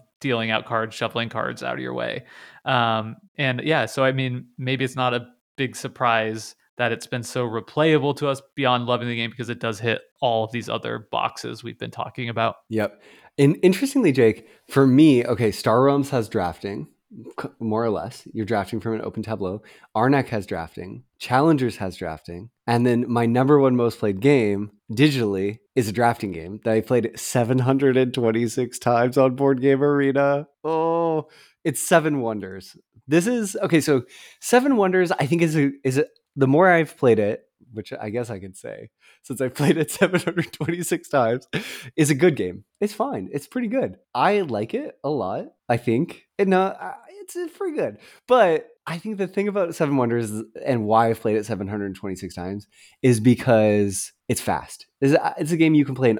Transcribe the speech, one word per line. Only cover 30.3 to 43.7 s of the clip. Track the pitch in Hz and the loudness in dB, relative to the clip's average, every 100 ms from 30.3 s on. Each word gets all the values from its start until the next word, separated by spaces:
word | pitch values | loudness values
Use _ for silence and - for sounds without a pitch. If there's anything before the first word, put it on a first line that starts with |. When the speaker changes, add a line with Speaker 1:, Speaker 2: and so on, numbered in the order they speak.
| 143 151 _ | 0 -4 _
Speaker 2:
Oh, | 151 160 165 165 165 156 151 - _ _ | -4 -2 0 0 0 -2 -6 -16 _ _
it's | 165 131 | -6 -4
Seven | - 170 156 143 | 2 2 4 -2
Wonders. | 113 107 95 95 - - _ _ - | -2 -6 -8 -14 -18 -20 _ _ 0
This | 160 196 | 2 2
is, | 247 202 - | -2 -4 -4
okay, | 156 160 | 0 2
so | 147 135 - - - _ | 2 0 -2 -14 -20 _
Seven | - 247 277 247 | 2 2 4 2
Wonders, | 190 185 175 | 2 2 0
I | - 139 | 0 0
think | 170 | 2
is | 165 156 | 2 2
a, | 139 139 | 0 0
is | 135 131 | -2 0
a, | 156 _ _ 139 | -2 _ _ 0
the | 135 | 4
more | 147 185 | 6 6
I've | 170 151 - | 4 2 2
played | 131 110 | 4 4
it, | 101 - - _ _ | 2 -2 -8 _ _
which | 110 - | -16 -12
I | 135 110 | -12 -8
guess | 113 117 | -8 -8
I | 101 | -10
can | 95 | -14
say, | 95 58 50 113 _ _ _ | -16 -16 -16 -18 _ _ _
since | - 123 | -14 -4
I've | 131 | -4
played | - 147 160 | 0 2 2
it | 151 | 0
<laughs> | |
seven | - 180 180 | 0 0 0
hundred | - 170 - | -2 -4 -6
twenty-six | - 151 175 170 165 - | -6 -6 -4 -4 -6 -2
times, | 143 113 127 - 170 226 - - - | 0 0 -2 -4 -10 -8 -14 -10 0
is | 147 | 2
a | |
good | 139 175 135 | 4 2 2
game. | 90 95 - _ | -4 -8 -16 _
It's | 208 | -6
fine. | - 269 113 95 | -4 -4 -4 -8
It's | 143 - | -10 -8
pretty | 254 | -6
good. | 233 | -4